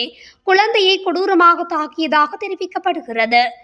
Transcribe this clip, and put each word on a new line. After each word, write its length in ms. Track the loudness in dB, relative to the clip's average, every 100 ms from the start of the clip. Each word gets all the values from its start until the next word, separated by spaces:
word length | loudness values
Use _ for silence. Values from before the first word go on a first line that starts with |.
| -4 -10 -20 _ 0
குழந்தையை 480 | 2 2 2 0 0
கொடூரமாக 720 | -2 -2 0 4 4 4 -2 -6
தாக்கியதாக 560 | -6 -6 0 2 0 -4 -10
தெரிவிக்கப்படுகிறது. 960 | -8 -8 -6 -4 -6 -6 -4 2 2 0 -4